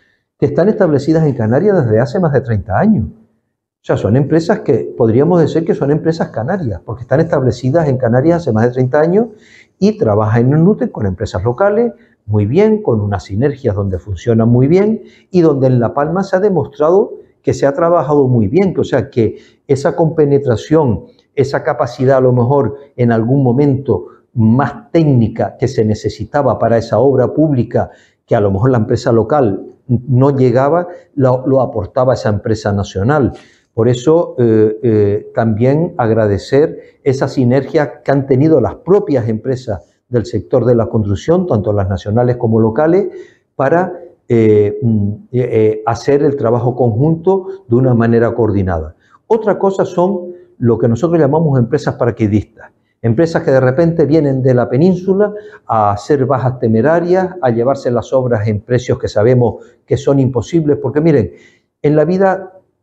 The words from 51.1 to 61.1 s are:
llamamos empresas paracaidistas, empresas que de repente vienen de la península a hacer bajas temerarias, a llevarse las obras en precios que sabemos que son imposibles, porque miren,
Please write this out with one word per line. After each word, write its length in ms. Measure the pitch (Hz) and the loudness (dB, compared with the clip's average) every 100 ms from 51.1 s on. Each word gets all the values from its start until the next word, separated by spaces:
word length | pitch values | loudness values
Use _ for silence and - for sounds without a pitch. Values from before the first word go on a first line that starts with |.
| 170 | 2
llamamos 400 | 139 160 160 131 | 2 2 2 0
empresas 360 | 117 147 139 | 0 -2 -4
paracaidistas, 800 | - 120 110 107 104 - - - _ _ _ | -2 -2 0 0 0 -4 -18 -20 _ _ _
empresas 400 | 113 110 165 165 | -2 0 0 0
que 80 | 147 | 0
de 80 | 131 | 2
repente 440 | 127 131 170 165 | 2 2 0 2
vienen 380 | 139 160 143 131 | 2 2 2 0
de 100 | 127 | 2
la 160 | 120 113 | 2 0
península 640 | 123 185 175 196 190 208 - - - | 2 2 2 0 0 0 -4 -16 -20
a 280 | - 113 104 | -4 0 0
hacer 340 | 101 - 143 127 | -2 -2 -2 0
bajas 320 | 127 127 - | 0 -2 -2
temerarias, 800 | 113 113 139 170 175 185 185 - | 0 2 2 0 0 0 -2 -2
a 100 | 127 | -2
llevarse 400 | 113 127 135 131 | 0 0 -2 -2
las 220 | 120 - | -4 -2
obras 340 | 135 123 113 110 | -2 0 -2 0
en 120 | 104 | -4
precios 380 | - 123 - 120 | -2 -2 -2 -4
que 100 | 104 | -2
sabemos 560 | 107 113 127 113 - - _ - | 0 2 4 2 -2 -18 _ -6
que 100 | 127 | -4
son 220 | 147 139 | 0 0
imposibles, 580 | 127 120 - 170 151 139 | 0 -2 -2 -2 0 -2
porque 240 | 127 147 | -2 0
miren, 320 | 165 | 2